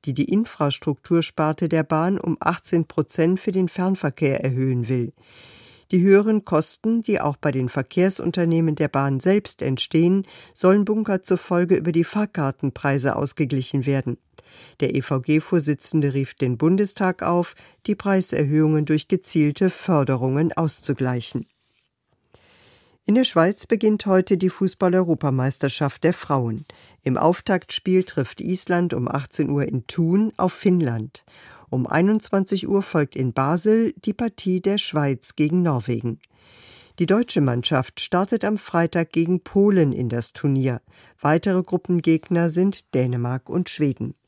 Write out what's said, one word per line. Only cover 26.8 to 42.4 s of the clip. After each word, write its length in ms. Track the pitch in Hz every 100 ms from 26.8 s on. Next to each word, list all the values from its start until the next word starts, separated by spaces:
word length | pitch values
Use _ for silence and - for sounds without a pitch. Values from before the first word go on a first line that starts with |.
| - _
Im 140 | - 131
Auftaktspiel 880 | 156 180 - 185 - - - 185
trifft 360 | 185 - 131 -
Island 540 | - 185 - 175 175
um 140 | - 120
achtzehn 420 | 139 135 - 143
Uhr 140 | 143
in 240 | 139 131 -
Thun 440 | - 165 190 220 -
auf 160 | 180
Finnland. 720 | - 208 180 143 113 110 - _ - - - -
Um 160 | 131 -
einundzwanzig 840 | 156 185 214 - 196 190 196 -
Uhr 140 | 196
folgt 320 | 196 165 147
in 180 | - 131
Basel 600 | 117 135 170 208 220 226 -
die 80 | -
Partie 480 | 196 233 - 190 185
der 160 | 190 208
Schweiz 580 | - 156 143 131 - -
gegen 260 | 151 175
Norwegen. 560 | 175 131 107 117 120 110 _ _ _ - - - - -
Die 80 | 170
deutsche 340 | 202 233 -
Mannschaft 600 | 139 120 - 135 127 -
startet 440 | - 180 196 226
am 140 | 208 214
Freitag 540 | - 170 165 175 165
gegen 280 | 160 165 180
Polen 520 | - 196 202 190 147
in 160 | - 120
das 240 | 120 117
Turnier. 500 | - 147 131 131 120 _ _ - _
Weitere 420 | 151 165 202 185
Gruppengegner 880 | 175 180 - 175 160 160 - 170